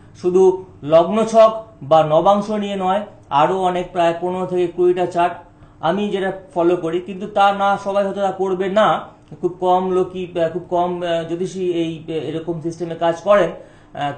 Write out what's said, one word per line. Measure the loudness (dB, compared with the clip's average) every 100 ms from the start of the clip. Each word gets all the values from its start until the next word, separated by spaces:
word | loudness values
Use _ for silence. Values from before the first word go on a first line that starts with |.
| -20 -6
শুধু | 0 6 4 4 -8 -14
লগ্ন | 4 4 4 0 2
ছক | 6 6 4 -12 -16
বা | 2 4 4
নবাংশ | 4 4 2 0
নিয়ে | -4 -4 -4
নয়, | -2 -2 -4 -16 -2
আরও | 2 2 2
অনেক | 0 -2 -4
প্রায় | 0 0 0
পনেরো | -4 -4 -4
থেকে | -2 -2
কুড়িটা | 2 2 2 -2
চার্ট | 0 -2 -2 -16 -20 -20 -4
আমি | -2 -2 -2
যেটা | -2 -4 -6 -8
ফলো | 0 2 2
করি, | -2 -4
কিন্তু | -6 -10 -4
তা | 2 2
না, | 2 0 0
সবাই | -2 -2 -2
হয়তো | -2
তা | -4
করবে | -2 -2 -2 0
না। | 2 2 2 -4 -20 _ -6
খুব | -6 -2
কম | 2 2 2
লোকই, | 0 -2 -6 -8 -2
আহ, | -2
খুব | -2 -4
কম, | -2 -2 -4
আহ, | -2 -4
জ্যোতিষী | -4 -6 -6 -4 -2
এই, | -2 -2 -6 -8
আহ, |
এরকম | -6 -6 -6 -6 -6
সিস্টেমে | -6 -6 -8 -2
কাজ | -2 -2
করেন, | 2 4 2 -4 -18 -20 -18
আহ, | -8 -8